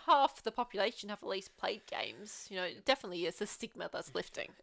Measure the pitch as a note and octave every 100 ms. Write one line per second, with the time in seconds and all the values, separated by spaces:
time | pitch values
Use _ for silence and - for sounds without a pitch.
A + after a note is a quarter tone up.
0 | - D4 C#4 - A3 A#3 A#3+ G3+ G#3 -
1 | G#3 G3+ - F#3+ - - F#3+ G#3 - -
2 | A2 G#2+ G#3+ - - F#3+ F3+ - - -
3 | F#3 F3 E3+ - G#3 - A#3 - E3+ -
4 | - F3+ - - - -